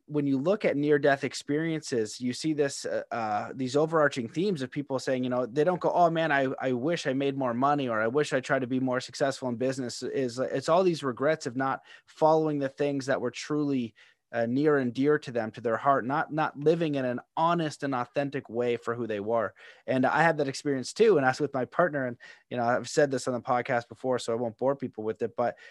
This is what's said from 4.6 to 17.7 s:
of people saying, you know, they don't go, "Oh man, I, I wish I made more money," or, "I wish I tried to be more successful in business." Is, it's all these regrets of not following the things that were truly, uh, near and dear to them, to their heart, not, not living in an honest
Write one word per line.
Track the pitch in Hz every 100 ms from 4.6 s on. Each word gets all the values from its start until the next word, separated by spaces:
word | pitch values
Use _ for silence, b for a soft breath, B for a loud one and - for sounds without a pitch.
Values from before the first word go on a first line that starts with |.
of | 127
people | 147 139 131
saying, | - 131 127
you |
know, | 123 123
they | 139 151
don't | 180
go, | 156
"Oh | 165 170
man, | 165 160
I, | 139 135 -
I | 135
wish | 127 143 170 147
I |
made | 131 139 135
more | 131
money," | 120 139 147 127
or, | 110
"I | 113
wish | 139 147
I | 143
tried | - 135
to | 123
be | 131
more | 127 123
successful | - - 139 - 131
in | 113
business." | 127 131 123 -
Is, | 127 131 127 117
it's | 127 135 131
all | 165
these | 190 151
regrets | 139 117 139 156 139
of | 123
not | 135 - b b _
following | - 156 160 156 147
the | 135
things | - 147 139 127
that | 95
were | 120
truly, | - - 151 143 135 117 b b b _
uh, | 117 117
near | 127 151 143
and | 123
dear | 117 143 147
to | -
them, | 117 110
to | 120
their | 117 113
heart, | 143 135 110
not, | 147 -
not | 151 151 135
living | 147 170 160 143
in | 127
an | 120 - -
honest | 165 170 151